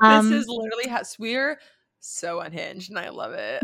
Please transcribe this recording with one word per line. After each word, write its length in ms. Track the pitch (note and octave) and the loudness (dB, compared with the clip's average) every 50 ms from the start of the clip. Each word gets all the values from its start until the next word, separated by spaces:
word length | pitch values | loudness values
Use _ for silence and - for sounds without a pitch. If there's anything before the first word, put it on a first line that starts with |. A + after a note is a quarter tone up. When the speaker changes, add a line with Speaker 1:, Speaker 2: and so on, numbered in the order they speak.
Speaker 1:
This 280 | G#3+ A3 A3 G#3+ G#3+ A3 | 8 8 10 8 8 6
Speaker 2:
Um, 20 | |
Speaker 1:
is 160 | A3+ A3+ A#3 A3+ | 2 2 0 -2
literally 400 | A#3+ A#3 A3 A3 A3 A#3 B3 B3+ | -6 -6 -6 -6 -4 -4 -4 -4
how, 140 | A#3+ A#3 - - - - | -4 -6 -6 -8 -12 -8
we're 400 | G#3+ A3+ A#3+ B3+ C4+ C#4+ D4+ C#4+ - _ _ _ _ _ _ _ | -6 -4 -2 -2 -2 -2 -4 -6 -12 _ _ _ _ _ _ _
so 400 | - - - - - E3+ E3+ E3+ | -18 -14 -12 -10 -8 -6 -6 -6
unhinged, 500 | E3+ D#3 D#3+ E3+ - - - G3 F#3 F#3 | -8 -8 -10 -10 -10 -10 -12 -14 -14 -12
and 80 | G#3 F#3+ | -10 -10
I 100 | - - | -10 -10
love 240 | - - - - - | -10 -8 -10 -8 -8
it. 280 | - - - B3 - | -8 -8 -6 -4 2